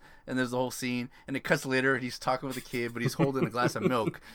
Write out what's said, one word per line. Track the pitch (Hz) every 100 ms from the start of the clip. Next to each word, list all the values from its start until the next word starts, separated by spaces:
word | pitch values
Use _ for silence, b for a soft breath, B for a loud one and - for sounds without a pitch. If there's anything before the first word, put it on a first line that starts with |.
| b b -
and | 127
there's | 123
the | 123
whole | 127
scene, | - 127 123 120 b -
and | 135
it |
cuts | - 160
later, | 135 131 131
and | 131
he's | 123 -
talking | 143 131 139
with | 131
the |
kid, | - 123 117
but | 117
he's | 131
holding | - 143 131 117
a |
glass | 117 123 113
of |
milk. | 180 120 110 - b